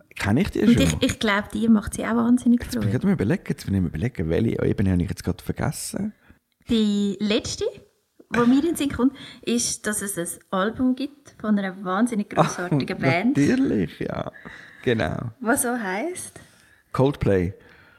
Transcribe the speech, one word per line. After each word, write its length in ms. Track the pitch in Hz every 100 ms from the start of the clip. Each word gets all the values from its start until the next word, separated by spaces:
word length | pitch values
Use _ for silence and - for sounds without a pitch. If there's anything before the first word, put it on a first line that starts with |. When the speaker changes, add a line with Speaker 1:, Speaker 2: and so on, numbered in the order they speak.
| _ -
Speaker 1:
Kenn 200 | 101 123
ich 140 | 208
die 100 | -
Speaker 2:
Und 120 | 214
Speaker 1:
schon? 100 | 233
Speaker 2:
ich, 140 | 165 -
ich 180 | 262 -
glaub, 320 | 220 202 202
dir 200 | 208 226
macht 240 | 214 -
sie 100 | -
auch 120 | 208 233
wahnsinnig 460 | 233 247 240 240
Speaker 1:
Jetzt 100 | -
bin 80 | 240
ich 20 | 107
Speaker 2:
Freude. 60 |
Speaker 1:
gerade 140 | 113 190
mal 60 |
überlegen, 300 | 175 101 175 -
jetzt 180 | - -
bin 80 |
ich 60 | 98
überlegen, 460 | 82 78 117 - 80
welche 340 | 85 113 -
Ebene 280 | - - 95
habe 100 | 90
ich 60 | 82
jetzt 160 | -
gerade 180 | - -
vergessen? 680 | - - - - - - 208 - - _ _ _ -
Speaker 2:
Die 480 | 226 214 202 202 190
letzte, 440 | 214 226 - - 427 - - _ _ - -
die 40 | 226
mir 160 | 240 269
in 60 |
den 140 | 330 302
Sinn 160 | 277
kommt, 200 | - 262 - - -
ist, 440 | - 233 - - 214
dass 160 | 208
es 160 | 196 175
ein 220 | 170 - _
Album 440 | 190 202 220 254
gibt 400 | 254 285 - - -
von 180 | 214 202
einer 240 | 190 190
wahnsinnig 460 | 185 190 240 208 202
grossartigen 680 | 156 156 - 180 143 - -
Speaker 1:
Ah, 20 |
Speaker 2:
Band. 360 | - 170 226 285
Speaker 1:
natürlich, 640 | 147 254 269 240 160 -
ja. 300 | - - - - - - - -
Genau. 480 | - 113 82 - 117 -
Speaker 2:
Was 220 | 226 277
so 80 | 240 240
heisst? 600 | 190 196 320 359 - - - _ _ _ _
Speaker 1:
Coldplay. 640 | - 135 143 113 95 90 - - - -